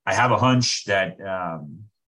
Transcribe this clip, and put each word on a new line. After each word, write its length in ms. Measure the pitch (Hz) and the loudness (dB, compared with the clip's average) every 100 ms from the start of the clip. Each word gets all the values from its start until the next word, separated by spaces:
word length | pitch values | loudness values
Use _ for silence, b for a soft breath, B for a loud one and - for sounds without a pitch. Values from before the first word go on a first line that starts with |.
I 80 | 98 | -4
have 200 | 101 123 | 0 2
a 60 | 107 | 4
hunch 460 | 127 127 120 - | 4 4 2 -2
that, 340 | 104 98 92 87 | 0 0 0 -4
um, 640 | 95 92 87 82 73 - 107 _ _ | -8 -6 -6 -8 -12 -16 -20 _ _